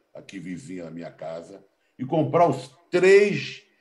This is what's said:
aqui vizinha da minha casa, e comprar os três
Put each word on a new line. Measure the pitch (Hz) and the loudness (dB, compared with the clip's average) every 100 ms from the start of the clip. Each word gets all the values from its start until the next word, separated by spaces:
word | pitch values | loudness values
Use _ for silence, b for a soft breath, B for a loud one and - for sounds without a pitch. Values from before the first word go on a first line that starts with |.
| _ | _
aqui | 71 - 95 | -20 -18 -16
vizinha | 85 85 82 92 80 | -14 -14 -14 -14 -14
da | |
minha | 82 80 | -14 -16
casa, | - 78 82 82 95 _ _ _ - | -14 -14 -14 -16 -20 _ _ _ -14
e | 131 | -4
comprar | 165 131 165 170 | -2 0 2 2
os | 131 - _ _ | 0 -10 _ _
três | 175 185 196 208 151 131 - _ _ | 2 6 6 6 0 -6 -14 _ _